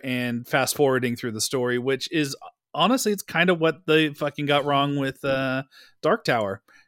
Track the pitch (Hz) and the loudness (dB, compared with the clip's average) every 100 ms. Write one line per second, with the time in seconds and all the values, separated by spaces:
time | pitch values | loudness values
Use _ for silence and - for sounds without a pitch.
0 | 135 127 123 120 120 143 127 - 139 127 | -4 -4 -2 -4 -2 0 0 2 2 2
1 | 120 120 120 110 - 131 123 123 127 131 | 0 -4 -6 -6 -4 -2 -2 -2 -2 -4
2 | - 165 143 - - - _ - 196 262 | -2 -2 -4 -6 -16 -20 _ 0 2 4
3 | 214 202 - 170 180 170 160 - - 156 | 0 -2 -4 0 2 4 2 0 2 4
4 | 156 147 147 147 143 143 143 139 143 143 | 4 0 -6 -4 0 0 2 2 0 0
5 | 135 - 139 135 131 131 - - - _ | -4 -4 -2 -2 -2 -4 -6 -16 -20 _
6 | 156 226 - 120 101 95 _ - | 0 0 0 0 -2 -6 _ -20